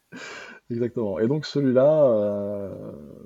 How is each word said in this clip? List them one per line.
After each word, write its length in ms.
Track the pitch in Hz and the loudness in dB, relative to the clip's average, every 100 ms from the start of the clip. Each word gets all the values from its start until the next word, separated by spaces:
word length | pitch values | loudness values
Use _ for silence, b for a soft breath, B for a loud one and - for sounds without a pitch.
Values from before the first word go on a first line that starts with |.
| _ B B B B B - | _ B B B B B -10
Exactement. 460 | 117 120 123 104 92 | -4 -4 -4 -4 0
Et 100 | 113 | 0
donc 200 | 151 - | -2 -4
celui-là, 560 | 143 135 127 143 156 135 | -2 2 4 6 6 4
euh, 840 | 110 104 101 101 101 98 98 107 - 73 - | 4 0 -2 -6 -8 -10 -12 -14 -16 -18 -20